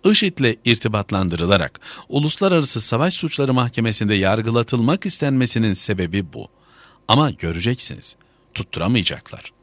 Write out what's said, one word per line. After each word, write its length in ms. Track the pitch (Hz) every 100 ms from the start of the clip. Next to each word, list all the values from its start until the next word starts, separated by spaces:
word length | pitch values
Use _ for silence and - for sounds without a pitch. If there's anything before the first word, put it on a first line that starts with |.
IŞİD'le 540 | 185 214 202 - 127 110
irtibatlandırılarak 1160 | 123 113 117 107 101 98 95 82 85 98 76 - - - -
Uluslararası 720 | 143 147 - 196 175 143 120
Savaş 340 | 104 117 170
Suçları 400 | - 160 - 139
Mahkemesi'nde 600 | 127 120 117 117 107 104
yargılatılmak 920 | 104 95 110 113 117 113 123 120 185 202
istenmesinin 680 | - 143 135 123 117 110
sebebi 580 | 95 - 98 90 95 90
bu. 160 | - - _ _ _ - _ -
Ama 220 | 120 151
göreceksiniz, 840 | - 82 82 98 127 - - - - _ _ _
tutturamayacaklar. 1000 | - 90 - 87 120 85 65 - - - _